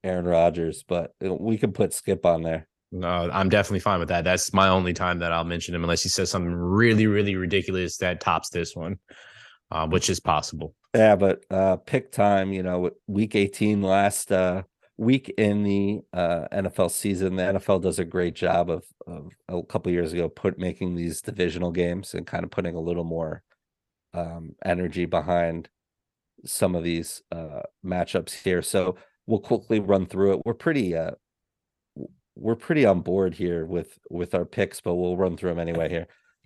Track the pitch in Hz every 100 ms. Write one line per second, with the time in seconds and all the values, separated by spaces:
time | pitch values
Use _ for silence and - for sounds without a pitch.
0 | 95 90 87 85 85 82 82 76 - 87
1 | 82 - 95 90 104 110 113 98 95 -
2 | - 95 90 82 82 80 80 _ _ 92
3 | 87 87 85 80 95 104 95 98 104 92
4 | 82 87 85 90 - 98 95 92 90 85
5 | 92 87 85 82 85 85 - 87 85 82
6 | 95 - 90 92 87 87 87 98 117 110
7 | 110 104 101 95 90 98 90 92 90 -
8 | 92 87 - 82 - 87 82 - 82 95
9 | - - - - - _ _ 80 80 90
10 | - 90 - 76 - 78 78 - _ 113
11 | 107 101 98 - - 95 95 92 - 135
12 | - - 104 98 95 95 90 90 90 -
13 | - 101 107 104 98 - 107 104 95 98
14 | 101 - - 95 92 90 92 _ _ -
15 | 113 131 - - 104 104 104 101 101 104
16 | - 90 85 85 - 98 95 - 92 -
17 | 104 90 95 92 92 98 - 95 92 87
18 | 85 92 87 85 90 90 87 80 - _
19 | - 82 80 - - 90 - - 90 87
20 | 82 85 82 - 101 - 90 82 92 87
21 | 85 78 - 101 90 85 87 87 87 87
22 | 98 87 85 87 87 - 90 85 82 87
23 | 82 82 80 82 - _ _ _ _ _
24 | _ 85 82 85 82 - 92 87 90 87
25 | 87 85 82 87 85 82 - _ _ _
26 | _ _ _ _ - - 98 90 85 82
27 | 82 - - 85 78 73 - - 92 90
28 | 85 92 80 - 98 90 - 101 92 90
29 | - _ - 107 - 117 - 110 98 98
30 | 92 92 98 95 117 113 - 151 98 82
31 | 80 - _ _ _ _ _ _ _ -
32 | - - _ - 107 113 - 156 117 92
33 | 87 92 95 82 90 85 80 87 85 -
34 | - 85 87 92 87 - 98 - - 87
35 | 90 90 95 82 92 85 85 85 80 85
36 | 85 _ _ _